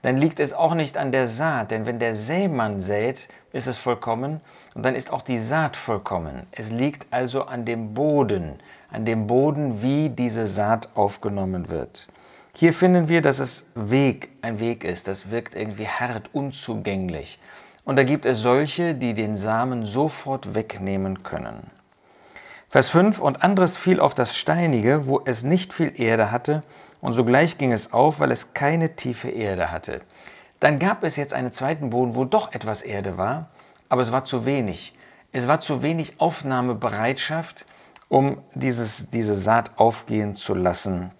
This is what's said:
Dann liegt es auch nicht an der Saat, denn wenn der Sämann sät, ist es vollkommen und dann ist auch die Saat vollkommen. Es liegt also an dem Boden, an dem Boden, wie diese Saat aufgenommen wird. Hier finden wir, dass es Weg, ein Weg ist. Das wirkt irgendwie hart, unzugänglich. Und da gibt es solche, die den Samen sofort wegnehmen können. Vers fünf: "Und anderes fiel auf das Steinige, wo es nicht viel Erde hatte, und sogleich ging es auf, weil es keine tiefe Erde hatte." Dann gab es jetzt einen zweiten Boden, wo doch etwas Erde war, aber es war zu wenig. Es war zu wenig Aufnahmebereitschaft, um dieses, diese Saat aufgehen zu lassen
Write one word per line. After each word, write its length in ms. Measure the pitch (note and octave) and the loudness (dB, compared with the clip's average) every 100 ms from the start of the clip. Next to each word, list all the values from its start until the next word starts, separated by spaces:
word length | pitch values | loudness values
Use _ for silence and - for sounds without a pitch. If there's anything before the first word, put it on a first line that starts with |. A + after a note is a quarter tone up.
Dann 160 | A#2+ C3 | 0 2
liegt 220 | D#3 D#3+ | 2 2
es 120 | D3 | -2
auch 220 | - E3 | 2 2
nicht 240 | E3 C#3+ - | 2 -2 -2
an 120 | C#3 | 0
der 160 | C3 B2 | 0 0
Saat, 440 | A2+ D#3+ C3+ G#2 | 0 -2 -2 -2
denn 160 | A2 A2 | -4 -2
wenn 120 | A#2 | -2
der 160 | A#2+ | -2
Sämann 680 | A2 A2 E3+ G3 C#3 A2 G2+ | -2 -2 -2 0 0 0 -2
sät, 480 | F#2 G#2 A#2 C3+ - - _ | -2 0 0 -4 -14 -20 _
ist 140 | C3+ B2+ | -6 -6
es 120 | A#2+ | -2
vollkommen 600 | B2+ A#2+ A#2 A2+ C3+ D#3 - - - | -2 -2 -2 -2 -4 -8 -12 -20 -16
und 100 | - | -4
dann 100 | A#2+ | -2
ist 160 | B2+ B2+ | -2 -4
auch 120 | C3 | -8
die 160 | - A#2+ | -2 -4
Saat 380 | A2 D#3 D3+ - | 0 0 0 -4
vollkommen. 720 | - G#2 - F#2 D#2 B1+ - | -4 -4 -2 -4 -4 -10 -14
Es 180 | - G#2+ | -12 -8
liegt 360 | A#2 C#3 C#3+ - | -2 -2 -2 -6
also 340 | B2+ B2+ C3 - | -2 -2 -2 -4
an 180 | B2+ A#2 | -6 -4
dem 260 | A#2 A2 | -4 -4
Boden, 640 | A2 D3+ D3 A#2 G2 D#2+ D2 - - _ | -2 2 4 2 0 -2 -10 -18 -20 _
an 140 | A2 | -4
dem 220 | A2 A2+ G#2 | -2 -2 2
Boden, 560 | B2 D3 D3 C#3+ G#2+ | 2 2 0 -2 -2
wie 260 | B2 C#3+ D#3 | 0 0 0
diese 380 | A#2+ B2 A2 G#2+ | -2 -2 -2 -4
Saat 440 | G2 G#2 A2+ - | -2 0 0 -2
aufgenommen 720 | - G2+ - G#2 G2+ F#2+ F#2 E2+ | 0 0 0 -4 -2 -2 -4 -4
wird. 400 | E2 A#1+ - - - - - - - | -6 -6 -14 -20 -20 -20 -20 -20 2
Hier 160 | E3 | 4
finden 360 | E3 F3+ F3+ D#3+ | 6 6 6 4
wir, 120 | E3+ | 4
dass 180 | D3 C3+ | 4 2
es 280 | C3+ - - | -2 -6 -10
Weg, 560 | A#2+ G#2 C3 D3 - - - | -8 2 4 4 2 -10 -10
ein 180 | A#2 G#2+ | -8 -4
Weg 260 | A2+ A#2 | -4 -2
ist. 220 | F2 F2+ - | -4 -6 -6
Das 240 | G2 G2 | -6 -4
wirkt 240 | A#2 A#2 | -6 -6
irgendwie 320 | G2 G#2+ G2+ G#2+ | -8 -8 -6 -6
hart, 440 | - B2 A2 - | -4 -4 -6 -6
unzugänglich. 1040 | C#3+ C#3 C3 - A2 G2+ G2 F#2 D#2 - - - - - - | -6 -6 -6 -6 -4 -2 -2 -2 -6 -10 -16 -20 -20 -20 -14
Und 120 | - C3+ | 2 4
da 80 | |
gibt 220 | C3+ D4 A#2+ | 4 2 2
es 140 | A#2 | 2
solche, 540 | A#2+ C3 D3+ - E3+ | 4 4 2 0 -2
die 180 | C#3 B2 | 0 -2
den 240 | A2 G#2+ G#2 | -2 -2 -2
Samen 480 | G#2 A2+ B2+ B2 | -2 0 0 -4
sofort 680 | G#2+ A#2 D3+ - C#3 C3+ G#2 | -2 0 0 -2 -6 -6 -4
wegnehmen 680 | G#2 A2 F#2 F#2+ G2 F#2+ F#2+ | -4 -4 -6 -2 -2 -2 -6
können. 480 | - E2+ A1+ A1 - - _ _ _ _ - - - - _ | -8 -8 -8 -12 -18 -20 _ _ _ _ -20 -20 -20 -20 _
Vers 180 | C3+ B2 | 4 6
fünf: 300 | E3 G3+ G3+ | 6 4 4
"Und 240 | D3 C3 | -2 2
anderes 340 | F3+ G3 F3+ - | 2 4 4 2
fiel 240 | F#3 F#3 | 2 4
auf 140 | C#3+ | 2
das 200 | - A#2+ | 2 -2
Steinige, 720 | - - E3 E3+ B2 A2 D3+ C3+ | 0 0 2 4 4 4 2 2
wo 140 | C#3 | -2
es 180 | - A#2 | 0 -2
nicht 320 | B2+ F3+ F#3 | 2 0 0
viel 180 | - D#3 - | -2 -2 0
Erde 300 | A#2 A2+ G#2 | 2 2 2
hatte, 320 | A#2+ - D#3 - - - _ | 0 0 -2 -4 -20 -20 _
und 100 | C3+ | -2
sogleich 460 | A#2 A#2 C3 E3 - | 2 4 4 4 2
ging 140 | C3+ | 0
es 200 | A2 - | 0 0
auf, 260 | - D3+ D3 | 4 4 4
weil 120 | C#3 | 0
es 240 | A#2+ - | 0 -4
keine 420 | - C#3+ E3 D#3+ - | -2 0 2 0 -2
tiefe 320 | B2+ A2+ B2+ | -6 -6 -6
Erde 420 | A2+ G#2 F#2 E2 | -4 -2 -2 -2
hatte." 300 | E2 - - - - - - - _ | -4 -8 -12 -12 -20 -20 -20 -20 _
Dann 180 | D3 C#3+ | 2 4
gab 240 | F3+ G#3 | 0 0
es 140 | E3 D3 | -2 -2
jetzt 160 | C#3 | -4
einen 180 | C3 B2+ | -2 -4
zweiten 400 | - C3 D#3 C3+ | -2 -2 -2 0
Boden, 240 | A#2+ B2+ | 2 2
wo 100 | A#2 | 2
doch 280 | C3 A3 - | 2 2 0
etwas 300 | A2 G#2+ G#2 | -8 -6 -6
Erde 360 | - G2+ G2 F2+ | -4 -4 -4 -2
war, 300 | G2 D3 D#3+ - - _ _ | -2 -2 -8 -18 -20 _ _
aber 140 | B2 | 0
es 100 | A#2 | 2
war 120 | B2+ | 0
zu 200 | - B2+ | 0 -2
wenig. 500 | A#2+ C#3+ G#2+ F2+ - _ - - _ | 0 0 -2 -6 -12 _ -20 -20 _
Es 160 | C3 B2 | -4 2
war 100 | D#3 | 2
zu 240 | - C3+ | 2 -2
wenig 380 | C#3+ E3 D3 - | 0 -2 -4 0
Aufnahmebereitschaft, 1500 | E3 D#3 C#3 B2+ B2 G#2+ A#2 G#2 A2+ C3+ - D#3+ D#3+ - - - - - _ | 0 0 -2 0 0 -2 -2 0 -2 -2 -4 -4 -6 -16 -20 -20 -20 -20 _
um 300 | C3+ C#3 - - | 4 4 0 -10
dieses, 560 | C3 C3 A#2+ A2+ - - | -4 -2 0 -2 -6 -4
diese 240 | A#2+ G#2+ | -2 0
Saat 380 | G2+ G2 A#2 A2+ - | 2 4 4 2 4
aufgehen 600 | A2+ A2+ - G#2+ G#2 G2+ | 4 4 -2 -2 -2 -4
zu 180 | - | -2
lassen 560 | - F2+ F2 G2+ F2+ F2+ | 2 2 2 -2 -2 -6